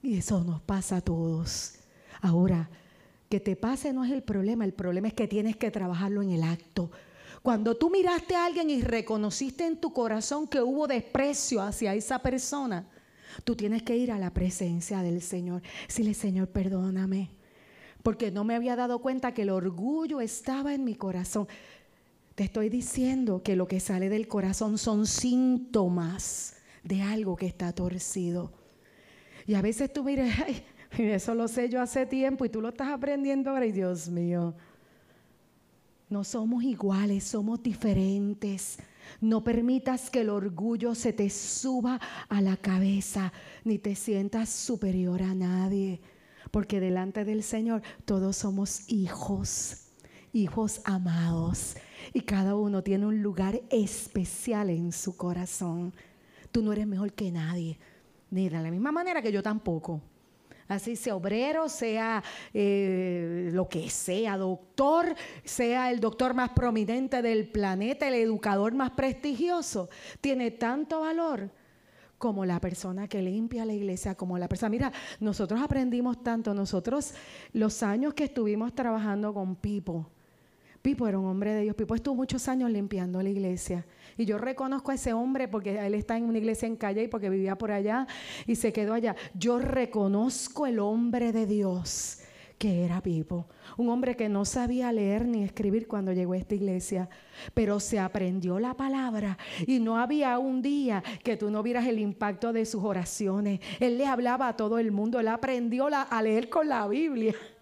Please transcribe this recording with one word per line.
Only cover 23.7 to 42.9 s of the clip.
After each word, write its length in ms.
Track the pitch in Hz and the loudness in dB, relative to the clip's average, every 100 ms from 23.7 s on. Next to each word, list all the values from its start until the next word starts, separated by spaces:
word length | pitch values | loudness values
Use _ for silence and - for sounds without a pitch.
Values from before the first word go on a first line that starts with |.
| 190 | 0
sale 300 | - 190 190 | 0 0 2
del 180 | 214 220 | 0 0
corazón 520 | 208 190 190 220 208 | 0 0 0 0 0
son 280 | - 214 208 | 2 2 2
síntomas 1500 | - 247 247 254 247 254 220 180 180 165 196 - - - - - - | 2 2 4 4 2 2 2 4 2 0 -4 -6 -6 -10 -14 -20 -18
de 200 | - 190 | -2 0
algo 340 | 196 220 202 175 | 0 0 -2 -2
que 100 | 185 | -4
está 260 | - 175 | -2 -4
torcido. 800 | 175 180 180 - - 175 175 165 - - - - - - - - - - | -2 -2 -2 -4 -2 0 -2 -4 -10 -20 -20 -20 -20 -20 -20 -20 -14 0
Y 80 | |
a 80 | 208 | 2
veces 300 | 208 226 269 | 2 2 0
tú 120 | 294 | 0
miras, 340 | 269 277 254 214 285 | 0 2 2 2 0
"Ay, 180 | 254 - - - - | -2 -6 -20 -8 0
eso 360 | 220 202 190 | 2 2 2
lo 140 | 233 233 | 0 0
sé 200 | 233 240 | 0 0
yo 120 | 247 | 0
hace 260 | 247 269 254 | 0 0 0
tiempo", 380 | 262 262 269 | 2 2 2
y 40 | 240 | -2
tú 120 | 220 | -2
lo 80 | 220 | -4
estás 200 | 240 277 | -4 -4
aprendiendo 600 | 285 285 277 277 277 269 | -2 -2 0 2 0 0
ahora, 160 | 269 240 | 2 2
y 60 | |
Dios 360 | 196 185 180 165 | 2 0 -2 -2
mío. 460 | 175 175 175 170 165 - - - _ _ - _ _ _ _ _ _ _ _ _ | 0 0 2 0 -4 -16 -20 -20 _ _ -20 _ _ _ _ _ _ _ _ _
No 160 | 202 | -4
somos 380 | 196 240 220 247 | -4 -2 0 2
iguales, 600 | 254 214 202 190 208 196 | 0 0 2 2 2 2
somos 380 | - 220 208 233 | 0 -2 0 0
diferentes. 1160 | 240 208 220 190 190 196 202 208 208 196 - - - - - - | -2 0 2 4 4 2 0 -2 -4 -4 -6 -12 -18 -20 -20 0
No 220 | 220 220 | 2 4
permitas 680 | 226 233 240 262 262 254 - | 2 2 2 2 2 -2 0
que 120 | 254 | 0
el 100 | 220 | 2
orgullo 640 | 202 196 170 214 233 233 | 0 -2 -2 -2 0 0
se 180 | 233 240 | 0 -2
te 160 | 220 202 | 0 0
suba 720 | - - - 262 254 240 247 - - - | 0 -6 -4 0 0 0 -2 -6 -12 -2
a 120 | 202 | 2
la 160 | 190 190 | 2 2
cabeza, 760 | 196 185 196 | 2 2 4